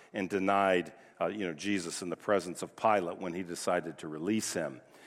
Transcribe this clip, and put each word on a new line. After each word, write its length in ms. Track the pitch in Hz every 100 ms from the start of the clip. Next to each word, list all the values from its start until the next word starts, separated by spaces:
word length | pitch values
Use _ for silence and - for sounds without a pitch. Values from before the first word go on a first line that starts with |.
| -
and 160 | 110 92
denied, 600 | 98 95 98 98 92 85 - - -
uh, 60 | 85
you 200 | 104 92
know, 60 |
Jesus 480 | 73 98 101 82 -
in 60 | 90
the 80 | 80
presence 460 | - 101 90 82
of 120 | -
Pilate 440 | - 113 104 85 90
when 160 | 90
he 80 | 85
decided 560 | 87 85 - 87 80 73
to 100 | 78
release 460 | 76 87 110 -
him." 260 | 90 76 64 - -